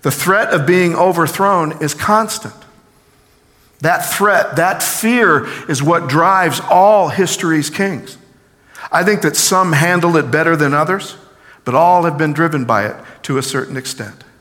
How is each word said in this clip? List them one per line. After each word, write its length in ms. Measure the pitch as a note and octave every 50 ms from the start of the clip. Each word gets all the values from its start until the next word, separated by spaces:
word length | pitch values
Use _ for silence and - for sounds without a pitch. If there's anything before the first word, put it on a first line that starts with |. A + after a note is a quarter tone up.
| -
The 80 | C#3+
threat 380 | C3 - - E3+ F#3+ G#3 A3+ -
of 180 | - E3+ C#3+
being 280 | C3 F3+ F3+ F3+ F3 E3
overthrown 880 | E3 F3 F#3 F3+ E3+ E3 D3+ E3+ - G3 G3 G3+ F3+ D#3+ D3+ D#3 D#3 D#3
is 120 | D3 C#3+
constant. 600 | - - - G#3 G#3+ A3 G#3+ - - - G#2+ - - - - _ - _ _ _ _ _ _ _ _ _ _ _ _ _ _ _ _ _ _ _ _
That 200 | C3 D#3+ F3+ E3+
threat, 560 | - - - - G3 G#3 G3+ E3+ - - -
that 260 | C#3 E3 F3+ G3+ - -
fear 640 | - - - - A3 A#3+ B3 A#3 F#3+ D#3 C#3 A2+ - - - - -
is 120 | D3 B2+ C#3
what 260 | D3 E3+ E3+ E3 C#3
drives 520 | B2+ D#3 E3 F3+ F#3+ F#3+ F3+ E3 C#3 - - -
all 400 | - F3+ F#3 G3+ G#3+ G#3 F#3 D3+
history's 600 | A#2 E3+ F#3+ E3 - - - E3+ D#3+ D#3 C#3+ -
kings. 480 | - - G3 G3 F#3 A#2+ - - - - _ _ _ _ _ _ _ _ _ _ _ - - -
I 140 | - E3 F3+
think 180 | G3 G#3 G3 -
that 140 | D#3 D3
some 360 | - - - G3 F#3 F#3 F3+ D#3+
handle 440 | C#3+ D#3 E3+ F3+ F3+ F3 F3 E3+
it 140 | D#3+ C#3+ B2+
better 260 | A#2 D3+ E3 E3 E3
than 180 | D3+ D3 C#3+ C#3
others, 420 | D3 D#3 E3 F#3 G3 F#3+ - - - - - _ _ _ - - _ _
but 80 | - B2
all 300 | D#3 E3 F3 F3+ F3+ E3+
have 120 | E3+ D3
been 160 | C#3 D#3+ D#3 D3
driven 320 | C#3+ E3 E3 D3+ D3 B2+
by 220 | A2+ A#2 G#2 G2+
it 100 | G#2 - - - - - - _
to 120 | - C#3
a 60 | C3 B2+
certain 340 | - - C#3 - - -
extent. 480 | C3 B2 - - - A2+ G2+ G#2 - - - _ _